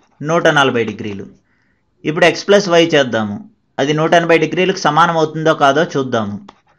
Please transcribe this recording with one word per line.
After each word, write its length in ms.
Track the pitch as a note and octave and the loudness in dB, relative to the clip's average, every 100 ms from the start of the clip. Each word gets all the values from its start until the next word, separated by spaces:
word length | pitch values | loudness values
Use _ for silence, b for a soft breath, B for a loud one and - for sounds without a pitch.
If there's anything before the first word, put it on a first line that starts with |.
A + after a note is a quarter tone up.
| _ _ | _ _
నూట 260 | C#3+ E3+ E3+ | -4 0 2
నలభై 360 | D3+ C3+ A#2+ | 2 2 0
డిగ్రీలు. 420 | A2 G2 G#2+ G2 G2 _ _ _ _ _ _ _ D3 | -4 -6 -10 -12 -14 _ _ _ _ _ _ _ -8
ఇప్పుడు 200 | D#3 E3+ | 2 2
ఎక్స్ 220 | D#3+ - | 2 2
ప్లస్ 220 | G3+ G3 | 2 4
వై 160 | E3+ E3 | 2 4
చేద్దాము. 640 | D3+ B2+ A2+ G#2 G#2 - _ _ - | 2 0 -2 -4 -8 -14 _ _ -6
అది 140 | C#3 | -2
నూట 200 | D3+ D#3+ | -2 2
ఎనభై 240 | E3+ E3 E3 | 2 2 0
డిగ్రీలకు 400 | D#3 D#3 F3+ F#3 | 0 -2 -2 -2
సమానం 400 | D#3 D3+ E3+ E3 | -2 2 2 0
అవుతుందో 360 | D#3 D#3 D#3 | -2 -2 -2
కాదో 300 | D#3 C#3+ C#3+ | 2 2 2
చూద్దాము. 640 | F3 C#3+ C3 A#2 G2+ G2+ - _ _ | -2 -4 -2 -4 -4 -8 -14 _ _